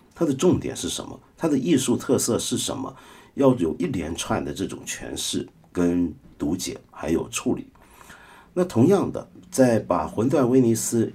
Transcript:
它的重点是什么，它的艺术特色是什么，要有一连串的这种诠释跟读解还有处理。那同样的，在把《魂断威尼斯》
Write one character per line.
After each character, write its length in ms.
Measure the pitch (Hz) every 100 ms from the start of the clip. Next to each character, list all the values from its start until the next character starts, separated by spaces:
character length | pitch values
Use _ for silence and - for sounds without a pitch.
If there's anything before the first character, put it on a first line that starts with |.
| _
它 100 | -
的 80 | 165
重 280 | 131 180 120
点 160 | - -
是 120 | 85
什 160 | -
么， 140 | - - - _
它 120 | 170
的 100 | 143
艺 180 | 170 143
术 200 | 131 123
特 200 | - 117
色 220 | - 107
是 180 | - 113
什 200 | - -
么， 180 | - - - - -
要 180 | - 135 117
有 180 | 82 76
一 80 | 85
连 280 | 95 78
串 300 | 82 - 104
的 100 | 69
这 100 | 71
种 140 | 95 69 -
诠 300 | - 60 -
释 320 | - - - - _
跟 420 | - 87 87 87 - - -
读 180 | 73 90
解 220 | - - -
还 180 | - 71
有 180 | 80 -
处 260 | - 127 -
理。 100 | - _ - - - - - - -
那 100 | -
同 240 | 180 110 135
样 220 | 196 123
的， 180 | - - - -
在 280 | - 127 110
把 260 | 95 87 78
《魂 200 | - 120
断 200 | 151 120
威 120 | 131
尼 140 | 120
斯》 320 | 113 - 117 107